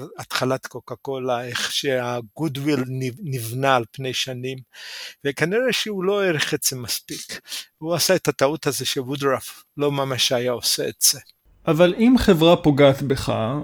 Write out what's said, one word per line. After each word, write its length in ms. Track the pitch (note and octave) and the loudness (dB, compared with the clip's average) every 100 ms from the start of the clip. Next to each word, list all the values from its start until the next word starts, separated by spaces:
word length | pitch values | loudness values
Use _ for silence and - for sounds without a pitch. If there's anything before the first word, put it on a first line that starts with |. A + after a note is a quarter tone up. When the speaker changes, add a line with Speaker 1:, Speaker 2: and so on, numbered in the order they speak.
| C#3 - | -2 -14
Speaker 1:
התחלת 500 | - - C3 C3 - | -6 -2 -2 -2 -6
קוקה 280 | B2 - A#2+ | -14 -14 -12
קולה, 500 | - C3+ B2+ A#2+ B2 | -8 -6 -2 -4 -4
איך 260 | A#2+ - | -6 -4
שהגודוויל 1120 | - D3 B2+ B2 B2 A#2 - D#3 C3 C#3+ C#3+ B2+ | -4 -2 -2 -2 -6 -8 -6 -4 -4 0 0 -2
נב-, 320 | C3 C3 B2 | -4 -6 -6
נבנה 520 | F3+ C3 A2+ B2 C3+ C3 | -6 -6 -6 -2 2 2
על 80 | A2+ | 0
פני 220 | - C3 | -8 -8
שנים, 440 | A#2+ - B2 B2+ C3 B2+ - - - - - C#3+ | -6 -6 -8 -10 -12 -16 -20 -16 -16 -16 -8 -6
וכנראה 480 | C#3 D3+ G#3+ B3+ | -2 0 0 0
שהוא 300 | G3 A3 G3+ | 0 -2 -2
לא 180 | F3+ G3+ | 0 2
העריך 320 | F#3+ D3+ - | 2 0 -2
את 100 | D3+ | -2
זה 120 | - C3 | -4 -4
מספיק. 640 | A2+ - - - - - - - - _ | -6 -8 -8 -14 -12 -14 -12 -14 -14 _
הוא 160 | D#3 | -4
עשה 220 | E3+ - F3+ | 0 2 2
את 120 | - | 2
הטעות 400 | - C#3 D#3+ D3+ | 2 2 2 -2
הזה 180 | C3 B2+ | -2 -4
שוודרף 800 | D3 B2+ C#3 C#3 B2 - - _ - | -4 -4 -2 -2 -2 -4 -18 _ -4
לא 140 | C#3+ | -2
ממש 400 | C#3+ C3+ B2 - | 0 -2 0 0
היה 200 | B2+ B2 | 0 0
עושה 360 | A#2+ - - C#3 | -2 -2 -2 -4
את 120 | - - | 0 0
זה. 80 | C#3 - _ _ _ - | 0 -6 _ _ _ 0
Speaker 2:
אבל 260 | D#3+ F3 F#3+ | 4 4 6
אם 180 | A#3 B3+ | 6 6
חברה 380 | - E3+ D#3+ E3+ | 6 6 6 6
פוגעת 460 | D#3 C#3 C#3+ C3+ | 6 6 6 6
בך 320 | C#3+ C3+ - A2 A2 C#3+ | 0 -2 -2 -2 -2 -2